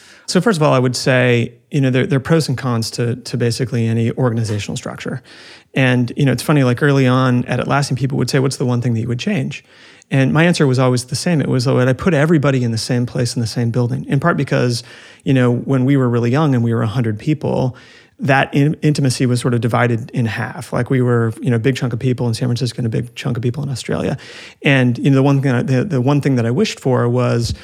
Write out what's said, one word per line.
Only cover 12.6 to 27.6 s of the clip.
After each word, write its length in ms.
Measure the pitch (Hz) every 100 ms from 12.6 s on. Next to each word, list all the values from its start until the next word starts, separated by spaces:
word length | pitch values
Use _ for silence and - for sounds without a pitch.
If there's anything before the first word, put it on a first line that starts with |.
in 100 | 120
the 60 | 113
same 280 | - 123 123
place 300 | 143 120 -
in 40 |
the 60 | 113
same 240 | - 117
building?" 340 | 120 120 135 -
In 140 | 139
part 160 | 170 170
because, 460 | 135 139 123 120 - - - -
you 80 | -
know, 180 | 131 123
when 360 | 120 - 135 127
we 100 | 143
were 120 | 123
really 220 | 120 120
young 240 | 131 160
and 80 | 127
we 120 | 117
were 80 | 113
a 40 | 113
hundred 320 | 107 113 107
people, 560 | - 147 135 131 131 - - - - -
that 340 | 180 - -
in-, 220 | 147 143 -
intimacy 420 | 156 147 139 -
was 160 | 131 120
sort 140 | 131
of 80 | 120
divided 480 | 117 117 120 113 127
in 160 | - 113
half. 480 | 98 113 175 123
Like, 160 | 131 123
we 100 | 135
were, 320 | 123 120 113 110
you 80 | 170
know, 80 | 117
a 40 |
big 160 | 123 131
chunk 180 | 127
of 60 | 120
people 280 | 131 123 120
in 60 |
San 140 | 110 123
Francisco 300 | 120 123 -
and 80 | 120
a 40 |
big 240 | 123 123
chunk 240 | - 135 120
of 40 |
people 200 | 120 135
in 80 | 143
Australia. 480 | 131 - - 78 - - - - -
And, 360 | - 139 123 117
you 100 | 226
know, 80 | 135
the 60 |
one 180 | 139 139
thing 120 | 135
I, 100 | 120
the, 220 | - 131
the 160 | - 135
one 180 | 123 147
thing 160 | 139 127
that 80 |
I 60 | 113
wished 300 | 127 214 -
for 280 | 135 123 120
was, 460 | 123 123 120 117 -